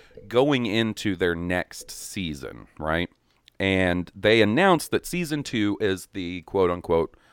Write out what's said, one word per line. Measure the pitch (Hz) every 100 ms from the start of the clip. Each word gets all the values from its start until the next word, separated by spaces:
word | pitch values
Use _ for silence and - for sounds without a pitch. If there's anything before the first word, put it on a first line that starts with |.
| - - 104
going | 117 143 135 120
into | 110 113 107 107 90
their | 90 85
next | 87 90 - - -
season, | - - 104 85 71 64 57 50 -
right? | 78 82 87 _ _ _ _ -
And | 98 95 92 87 85 98
they | 107 113
announced | 104 123 196 165 -
that | 110 -
season | 175 160 151
two | 135 120 104 101
is | 104 92 -
the | 101 87 90
quote-unquote | - 98 90 87 - 82 78 _ _